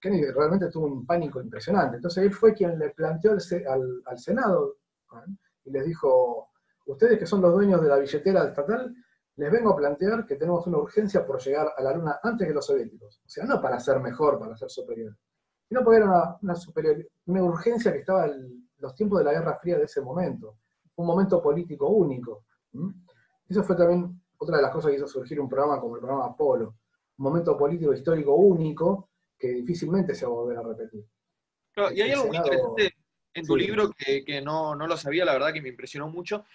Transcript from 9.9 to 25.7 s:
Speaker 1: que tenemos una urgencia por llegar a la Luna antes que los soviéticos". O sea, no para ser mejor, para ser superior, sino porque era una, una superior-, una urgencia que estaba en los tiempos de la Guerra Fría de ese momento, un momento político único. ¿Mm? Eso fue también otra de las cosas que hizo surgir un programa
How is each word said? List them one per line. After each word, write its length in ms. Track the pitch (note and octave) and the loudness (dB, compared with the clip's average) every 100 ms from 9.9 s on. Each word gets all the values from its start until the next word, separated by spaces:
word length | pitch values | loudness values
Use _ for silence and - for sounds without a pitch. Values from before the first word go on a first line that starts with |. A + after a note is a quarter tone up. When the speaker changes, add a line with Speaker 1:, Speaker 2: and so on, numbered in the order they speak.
| C#3+ F#3+ A3+ | 0 -2 -2
Speaker 1:
que 120 | A3 C#3 | -4 -4
tenemos 300 | D#3+ F3 F3+ | 0 0 0
una 120 | D#3+ | -2
urgencia 480 | D3 G#3+ G#3 F#3 - | 0 -2 0 0 0
por 140 | C3 | -4
llegar 320 | C3+ D3 D3+ C3 | -2 -2 -2 -2
a 60 | |
la 120 | C3 | -2
Luna 260 | E3+ D#3+ C#3+ | -2 -2 -2
antes 240 | A3 A#3 E3+ | -4 -2 -2
que 80 | |
los 100 | D3 | -2
soviéticos". 560 | C#3+ C#3 A2+ - - _ _ | 0 -2 -2 -12 -20 _ _
O 20 | |
sea, 160 | - | -8
no 160 | B3+ C4+ | -2 -2
para 180 | C3 A#2+ | -2 -2
ser 200 | C#3 C3 | 0 0
mejor, 380 | A#2+ - D3+ A2+ | -2 0 0 0
para 180 | A2 A2 | -4 -12
ser 140 | G#2 | -12
superior, 440 | - - A2+ A2 - _ _ _ _ _ | -12 -10 -10 -10 -14 _ _ _ _ _
sino 140 | B3+ | 2
porque 140 | A3+ A3+ | 6 8
era 80 | G3+ | 8
una, 320 | F3+ E3 - | 4 2 -2
una 140 | F#3+ | -6
superior-, 520 | E3+ - - D#3 D3 - _ - | -6 -6 0 2 0 -4 _ -2
una 160 | F#3 | 0
urgencia 500 | F3+ E3 A#3 A#3 G#3+ | 2 0 0 0 0
que 60 | C#3 | 0
estaba 280 | - F#3+ D#3 | 0 0 0
en 440 | C#3 B2+ B2 - _ | -4 -12 -18 -20 _
los 160 | C3+ | -12
tiempos 240 | - G#3 F#3+ | -4 0 2
de 60 | C#3+ | 2
la 60 | |
Guerra 260 | D#3+ D#3+ D3+ | 2 -2 -4
Fría 180 | F3 E3 | -2 0
de 80 | |
ese 160 | D3+ - | 0 -4
momento, 580 | - E3+ E3+ A2+ A2 - _ _ _ - | -6 -4 -4 -6 -12 -20 _ _ _ -4
un 100 | E3+ | 0
momento 360 | F3 F#3 F3+ | 2 4 4
político 460 | D3 D#3+ E3+ D3 C#3+ | 2 0 -4 -4 2
único. 560 | G#3+ D#3+ B2 A#2+ G#2 _ _ _ | 4 2 -2 -10 -14 _ _ _
¿Mm? 180 | C3 F#3 - _ _ _ _ - | -10 -10 -10 _ _ _ _ -4
Eso 160 | F#3+ | -2
fue 140 | F#3+ E3+ | 0 4
también 460 | E3+ F3 F3 - _ _ | 4 4 -2 -8 _ _
otra 180 | D3+ D3+ | -2 2
de 60 | |
las 80 | C#3 | 2
cosas 200 | E3 D3+ | 0 0
que 60 | C#3 | 0
hizo 100 | C#3+ | -4
surgir 320 | C3 A#2+ D3+ | -8 -6 -6
un 120 | C3 | -4
programa 280 | C3+ D3 | 0 0